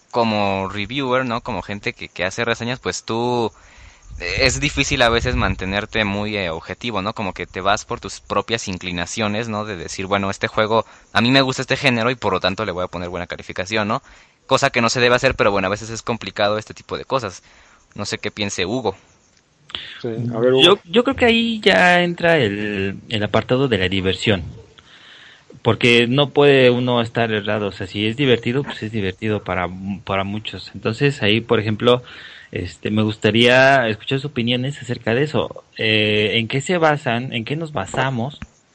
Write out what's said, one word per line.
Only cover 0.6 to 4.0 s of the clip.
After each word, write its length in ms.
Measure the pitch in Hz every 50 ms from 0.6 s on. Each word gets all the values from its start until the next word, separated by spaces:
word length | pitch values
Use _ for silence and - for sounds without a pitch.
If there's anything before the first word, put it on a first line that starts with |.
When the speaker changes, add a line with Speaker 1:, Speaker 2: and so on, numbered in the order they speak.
| 95 92
Speaker 1:
reviewer, 560 | 98 104 101 98 123 139 139 127 123 131 131
¿no? 160 | 123 113 120
Como 200 | - - 113 90
gente 320 | - - 101 101 - 127 -
que, 160 | - - 85
que 140 | - - 87
hace 220 | 92 - - 120
reseñas, 340 | 117 113 - 117 120 127 131
pues 240 | - 92 90 - -
tú, 480 | - 110 117 120 123 123 120 117 104 - - - - - - - - - _